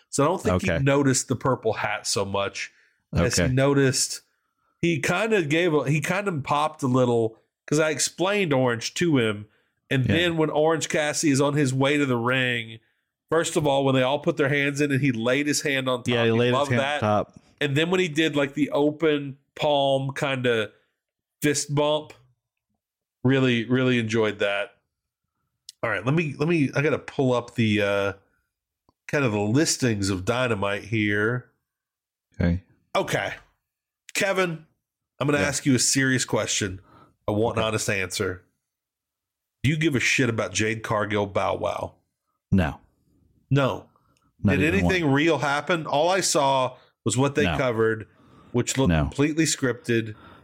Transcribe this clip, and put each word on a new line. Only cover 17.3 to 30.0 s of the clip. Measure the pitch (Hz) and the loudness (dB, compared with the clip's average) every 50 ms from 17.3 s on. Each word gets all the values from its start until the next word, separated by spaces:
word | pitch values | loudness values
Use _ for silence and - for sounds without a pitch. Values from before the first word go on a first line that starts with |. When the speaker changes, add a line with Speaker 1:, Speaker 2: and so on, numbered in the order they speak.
| _ - _ _ _ _ | _ -20 _ _ _ _
Speaker 1:
And | 147 143 135 | -4 -2 0
then | 147 160 175 | 0 0 2
when | 185 185 | 2 0
he | 185 175 | 0 0
did, | 143 156 160 160 143 | 0 0 0 0 0
like, | 147 143 139 143 | 0 -2 -2 0
the | 151 139 - | -2 -2 0
open | - 143 147 151 151 - 170 156 147 147 143 139 135 - _ _ _ | 2 2 2 2 0 2 2 2 2 0 -2 -8 -12 -16 _ _ _
palm | - - 151 147 143 139 139 135 135 135 139 131 | -4 -2 0 2 2 2 2 2 0 0 -4 -4
kinda | - 156 139 135 127 123 123 117 113 107 - - _ _ _ _ _ _ _ _ _ _ _ _ _ | -4 -4 -2 -2 0 0 0 0 0 -2 -4 -8 _ _ _ _ _ _ _ _ _ _ _ _ _
fist | - 147 139 139 - - | -2 0 0 0 -4 -4
bump, | 147 147 147 147 151 151 151 - - - _ _ _ _ _ _ _ _ _ _ _ _ _ _ _ _ _ _ _ _ | -2 0 0 0 0 -2 -4 -8 -18 -20 _ _ _ _ _ _ _ _ _ _ _ _ _ _ _ _ _ _ _ _
really, | - 127 135 135 131 131 120 117 113 | 0 0 2 4 2 2 2 0 0
really | - 127 127 131 127 127 120 | 0 0 0 2 2 2 0
enjoyed | 113 107 113 113 110 107 101 101 | 0 0 0 2 2 0 0 0
that. | 107 101 101 101 101 - _ _ _ _ _ _ _ _ _ _ _ _ _ _ _ _ _ _ _ - - _ | -2 0 0 -2 -4 -8 _ _ _ _ _ _ _ _ _ _ _ _ _ _ _ _ _ _ _ -20 -12 _
All | - 117 | -4 -4
right, | 104 95 104 | -4 -2 -2
let | 127 147 | 0 0
me, | 170 170 147 127 | 0 0 -2 -4
let | - 147 165 | -2 0 0
me, | 175 160 139 127 - | 2 2 2 0 0
I | 139 | 0
gotta | 143 156 131 - | 0 0 0 -2
pull | - - - - 139 127 | -4 -6 -4 0 0 2
up | 123 120 120 - - | 2 0 -2 -4 -2
the, | - 117 107 104 104 | 0 2 2 4 2
uh, | 101 101 101 101 98 101 95 - _ _ _ _ _ _ _ _ _ _ _ _ _ _ _ _ _ | 2 2 2 2 0 -2 -4 -6 _ _ _ _ _ _ _ _ _ _ _ _ _ _ _ _ _
kind | - - 147 139 | -4 -2 0 0
of | 117 | 0
the | 104 104 | 0 0
listings | 104 104 117 143 165 160 - - 131 120 110 101 | 0 2 2 2 2 0 0 0 0 0 0 0